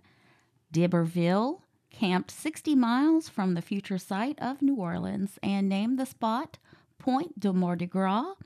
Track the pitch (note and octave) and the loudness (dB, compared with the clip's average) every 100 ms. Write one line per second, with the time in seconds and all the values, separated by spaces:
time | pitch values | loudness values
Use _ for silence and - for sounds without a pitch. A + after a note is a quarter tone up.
0 | _ _ _ _ _ _ _ D#3 F3 F3 | _ _ _ _ _ _ _ 2 4 4
1 | E3 F3 E3+ F#3+ A#3+ F#4 _ _ _ - | 0 0 2 2 0 -4 _ _ _ -4
2 | F#3+ F3+ - - D#4 D#4+ - C#4 A#3 B3 | 0 0 -2 -8 -8 -6 2 2 4 4
3 | D4+ D#4+ D#4+ - F#3 F3 E3+ G3 - F#3 | 4 4 0 -4 -2 -2 -2 -6 -4 -6
4 | - F#3+ A#3+ - A#3+ C#4 C#4 C4+ F3 F3 | -4 -4 -4 -4 -6 0 0 2 -2 -4
5 | F3+ G3+ G3 - G3+ G3 G3 G3 A3 C4 | -4 -4 -4 -4 -2 0 0 0 0 -2
6 | C4 - A3 A#3 D#4+ - _ - _ _ | -4 -4 -4 -2 -6 -14 _ -20 _ _
7 | - B3+ E4+ - G3+ F#3 F3 F3 F3 F#3+ | 0 0 -2 -4 0 2 2 0 -2 0
8 | F#3+ G3+ E4 G4 | 0 0 -2 -8